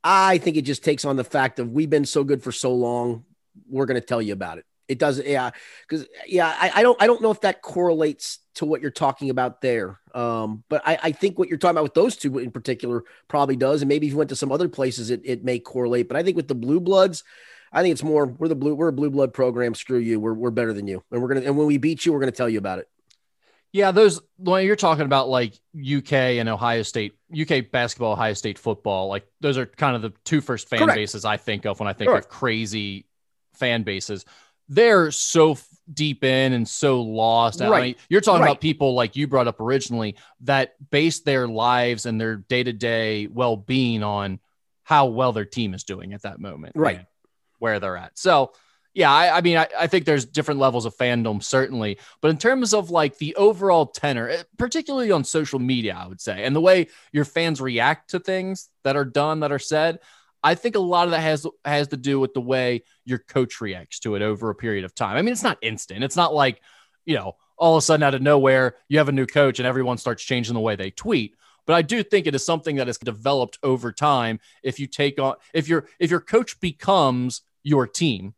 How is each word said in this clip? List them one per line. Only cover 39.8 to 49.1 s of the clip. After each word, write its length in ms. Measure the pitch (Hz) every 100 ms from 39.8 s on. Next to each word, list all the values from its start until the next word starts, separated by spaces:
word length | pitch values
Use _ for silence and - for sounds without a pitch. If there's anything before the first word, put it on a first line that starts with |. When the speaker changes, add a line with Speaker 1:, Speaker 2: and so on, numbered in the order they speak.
| 131 117 107 101 _ _
Speaker 2:
that 340 | 127 139 131 _ 143
base 300 | 143 165 -
their 260 | - 135 123
lives 580 | 110 120 123 123 117 120
and 160 | 110
their 140 | 113 107
day-to-day 880 | - 123 127 113 117 113 110 107 104
well-being 760 | 113 123 110 98 131 123 113
on 360 | 104 101 101 95 _ _ _ _
how 240 | - 151 135
well 240 | 113 127
their 140 | 110 101
team 280 | 123 110
is 100 | 92
doing 300 | - 92 90
at 80 | 101
that 180 | 104 -
moment 340 | 98 76 80 156
Speaker 1:
Right. 220 | 151 90
Speaker 2:
and 100 | 92 _ _ _ _ _
where 220 | 117 104
they're 180 | 95 90
at. 220 | 90 -
So, 340 | 185 156 131 _ _ _ _
yeah, 180 | 190 151